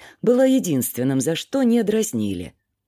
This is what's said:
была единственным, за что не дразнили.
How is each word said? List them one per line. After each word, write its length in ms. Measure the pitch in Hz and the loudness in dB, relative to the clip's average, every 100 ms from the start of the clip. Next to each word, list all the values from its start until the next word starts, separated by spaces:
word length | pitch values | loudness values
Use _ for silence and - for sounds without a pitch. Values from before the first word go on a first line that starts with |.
| - - | -20 -4
была 220 | - 247 262 | 0 4 4
единственным, 760 | 262 185 135 117 - 127 135 | 2 2 -2 -2 -2 -2 0
за 140 | 131 165 | -2 -4
что 280 | - 269 | -4 0
не 200 | 254 240 | 2 2
дразнили. 720 | 202 214 214 117 104 92 85 - _ _ | 0 -2 -2 -4 -4 -4 -8 -16 _ _